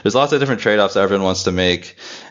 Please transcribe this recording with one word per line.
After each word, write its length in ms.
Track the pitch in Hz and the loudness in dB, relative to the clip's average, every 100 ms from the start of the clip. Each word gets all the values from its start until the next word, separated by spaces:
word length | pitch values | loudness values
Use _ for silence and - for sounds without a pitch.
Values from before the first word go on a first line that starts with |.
there's 120 | 107 | 0
lots 180 | 123 143 | 2 2
of 80 | 147 | 0
different 220 | 135 110 | 0 -2
trade-offs 320 | 113 104 98 | 0 2 2
that 80 | 101 | 2
everyone 220 | 98 98 | 0 2
wants 200 | 95 92 | 0 -2
to 80 | 95 | -2
make. 440 | 90 90 90 - - - - - | 0 0 0 -4 -20 -18 -18 -16